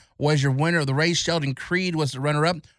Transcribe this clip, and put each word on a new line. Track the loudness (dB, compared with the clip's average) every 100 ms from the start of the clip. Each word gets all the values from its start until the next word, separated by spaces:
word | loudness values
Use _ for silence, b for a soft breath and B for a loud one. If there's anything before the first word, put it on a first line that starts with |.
| B -4
was | 0 2
your | 2
winner | 2 2 2
of | 0
the |
race. | 2 2 0
Sheldon | 0 -2 -2 -6
Creed | -4 -2 -2 -2
was | -2
the | -2
runner-up. | -2 2 0 -2 -8